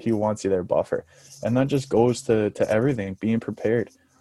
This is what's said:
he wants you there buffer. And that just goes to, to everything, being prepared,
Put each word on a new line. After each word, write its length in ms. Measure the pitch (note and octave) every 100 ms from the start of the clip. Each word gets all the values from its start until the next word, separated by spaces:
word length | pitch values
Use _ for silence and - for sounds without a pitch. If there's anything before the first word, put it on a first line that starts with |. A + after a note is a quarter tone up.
| A2+
he 80 |
wants 320 | G#2+ G#2+ G#2+ G2
you 40 |
there 140 | F#2
buffer. 420 | F2+ D2+ - - - - - -
And 140 | G#2+ B2
that 100 | C#3
just 220 | C#3+ -
goes 320 | G#2+ A#2+ A#2+
to, 280 | - A2 G#2
to 180 | - -
everything, 460 | A2 C3 A#2+ G2 F#2+
being 200 | A2 A2+
prepared, 480 | - G#2+ G#2+ A#2 G2+ _ _ _